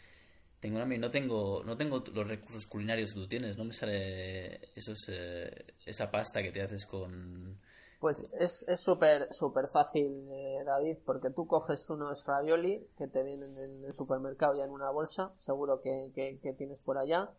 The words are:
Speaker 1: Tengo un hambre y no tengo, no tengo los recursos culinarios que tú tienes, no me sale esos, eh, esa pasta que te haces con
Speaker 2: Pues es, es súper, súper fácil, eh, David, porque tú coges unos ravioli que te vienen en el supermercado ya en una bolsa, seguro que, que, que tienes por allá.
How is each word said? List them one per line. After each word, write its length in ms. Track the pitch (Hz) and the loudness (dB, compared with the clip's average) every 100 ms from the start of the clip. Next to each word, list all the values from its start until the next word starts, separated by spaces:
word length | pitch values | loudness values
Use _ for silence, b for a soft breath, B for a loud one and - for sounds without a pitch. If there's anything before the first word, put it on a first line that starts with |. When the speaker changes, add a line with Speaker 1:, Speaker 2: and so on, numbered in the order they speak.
| b b b b b - | b b b b b -10
Speaker 1:
Tengo 180 | 107 110 | -4 -2
un 40 | |
hambre 160 | 123 120 | 0 0
y 40 | |
no 100 | 120 | 0
tengo, 520 | 143 131 110 98 98 | 0 2 2 2 0
no 140 | 107 117 | -2 -2
tengo 220 | 151 131 - | 0 -2 -2
los 160 | 107 104 | -2 -2
recursos 380 | 107 - 113 - | -4 -8 -12 -8
culinarios 480 | 104 104 113 107 | -4 0 0 0
que 60 | 101 | -4
tú 80 | 95 | -4
tienes, 280 | 117 120 101 | -4 -4 -4
no 100 | 113 | -6
me 80 | |
sale 960 | - 110 101 95 95 92 95 90 - - - | -4 -2 0 -2 -4 -4 -6 -8 -10 -14 -12
esos, 220 | 107 107 - | -10 -8 -6
eh, 640 | 92 87 87 85 - - - - | -6 -6 -6 -6 -10 -16 -16 -10
esa 240 | 104 104 | -6 0
pasta 320 | 107 110 113 | 0 0 -2
que 100 | 95 | -2
te 100 | 98 | -2
haces 240 | 98 101 - | -4 -4 -6
con 760 | 98 92 90 90 90 90 98 b b b b | -6 -6 -8 -10 -10 -12 -14 b b b b
Speaker 2:
Pues 280 | - 143 - - | 0 0 -4 0
es, 260 | 175 - - | 2 2 0
es 140 | 180 | 2
súper, 460 | - 170 156 147 131 | 4 8 8 8 4
súper 380 | - 143 135 139 | -2 0 2 4
fácil, 580 | 151 147 156 143 139 135 | 4 4 4 2 0 -8
eh, 320 | 135 135 135 143 | -8 -4 -2 0
David, 320 | 139 156 160 - | 2 2 0 0
porque 240 | 127 131 | 0 0
tú 180 | 135 139 | 0 4
coges 420 | 160 156 147 - | 4 4 -2 -2
unos 360 | 156 147 139 - | -4 -4 -4 0
ravioli 600 | 139 151 165 180 214 - - | 2 4 4 4 0 -4 -8
que 100 | 139 | -2
te 160 | 135 | 0
vienen 320 | 135 143 139 135 | 0 -4 -10 -10
en 300 | 135 135 135 | -10 -10 -10
el 80 | |
supermercado 640 | 139 135 131 135 131 147 143 | -6 0 0 0 2 4 4
ya 80 | 139 | 0
en 60 | |
una 180 | 139 135 | -2 -2
bolsa, 440 | 147 156 - 190 - | 0 0 -2 -4 -4
seguro 440 | - 139 143 131 | -2 0 4 2
que, 300 | 131 135 135 | 2 -2 -4
que, 260 | 135 135 139 | -4 -4 -4
que 100 | 139 | -6
tienes 280 | 135 139 139 | -6 -6 -6
por 160 | - 139 | -2 0
allá. 320 | 139 170 202 | 4 2 2